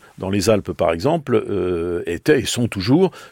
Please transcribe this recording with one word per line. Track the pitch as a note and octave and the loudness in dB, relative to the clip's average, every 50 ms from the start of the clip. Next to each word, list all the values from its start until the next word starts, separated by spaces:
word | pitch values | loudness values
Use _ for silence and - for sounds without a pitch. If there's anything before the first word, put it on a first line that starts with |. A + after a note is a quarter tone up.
| - - _ | -12 -18 _
dans | - F#2 F#2+ | -8 -4 -2
les | G2 G#2 F2 A2+ | -2 0 2 2
Alpes, | A2 G2+ - - | 2 2 0 -2
par | D#2+ - F2 E2 E2+ | -2 0 0 0 0
exemple, | E2+ G2 C#3+ E3+ E3 C#3 B2+ A#2 | 0 0 0 0 -2 -2 0 0
euh, | G#2+ G#2+ - G2+ F#2 F2+ F2+ F2+ E2 E2+ F2 E2+ F2 - | 0 0 -2 -4 -2 -2 -2 -2 -2 -2 -4 -4 -4 -4
étaient | E2 E2+ - - - D3 C3+ | -6 -6 0 2 4 4 4
et | E2+ | 2
sont | - - B2 B2 G#2+ | -2 -2 -2 -2 -2
toujours | - G2+ F2+ A2 C3+ F3 F#3+ F3 - - - - | -4 -2 0 2 2 4 2 2 -2 -6 -18 -14